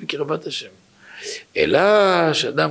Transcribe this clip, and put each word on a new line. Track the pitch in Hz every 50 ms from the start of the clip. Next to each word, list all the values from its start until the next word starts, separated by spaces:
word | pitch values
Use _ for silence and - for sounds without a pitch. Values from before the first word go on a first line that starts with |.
וקרבת | 185 151 - 143 147 139 156 170 - 156
השם. | - - 120 98 - _ _ _ _ _ - - - - - - - - - - - -
אלא | - 76 101 147 185 208 214 214 202 190 185 175 170 160 147
שאדם | - 131 117 107 147 156 151